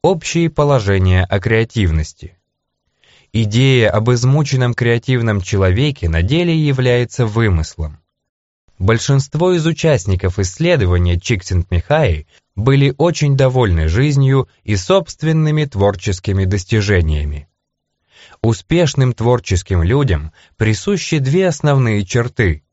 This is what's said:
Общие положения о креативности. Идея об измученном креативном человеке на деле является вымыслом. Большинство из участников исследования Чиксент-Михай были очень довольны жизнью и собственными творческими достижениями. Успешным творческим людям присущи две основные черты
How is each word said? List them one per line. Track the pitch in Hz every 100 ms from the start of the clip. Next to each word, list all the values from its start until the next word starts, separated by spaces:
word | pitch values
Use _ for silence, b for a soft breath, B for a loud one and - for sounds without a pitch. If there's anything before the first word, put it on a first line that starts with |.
Общие | - 185 - 170 165
положения | 160 147 135 101 98 92 92
о | 90 101
креативности. | 107 113 113 - 92 80 80 - - _ _ _ _ _ _ b b b b
Идея | 113 107 113 135 127 110
об | 107 113
измученном | 123 127 143 143 131 123
креативном | 120 117 117 - 127 117 104
человеке | 92 101 95 92 147 139 82
на | 82
деле | 92 151 175
является | 160 147 131 127 120 120 -
вымыслом. | 117 107 113 87 80 - 78 76 _ _ _ _ _ _ _ _
Большинство | 95 117 - 139 135 151 180
из | 175
участников | 160 160 165 131 95 92 95 90
исследования | 92 - 165 165 92 87 87 87
Чиксент-Михай | - 107 - 90 85 90 - 151 131 78 - b _ -
были | 117 139 139 143
очень | 165 - 147
довольны | 139 131 127 117 82 80
жизнью | 92 143 139 135 135 - _
и | - 104
собственными | - 190 170 - 156 160 156 151
творческими | 143 101 101 101 - 92 - 98
достижениями. | 95 101 - 110 101 95 80 76 73 73 - _ _ _ _ _ B B B B
Успешным | 113 113 - 165 160 131 127
творческим | 117 117 123 - 92 - 90
людям | 82 135 139 78 78 b b _
присущи | 107 107 - 196 - 156
две | 131 165 190
основные | 160 147 139 120 104
черты | 95 123 113 - 104 78 _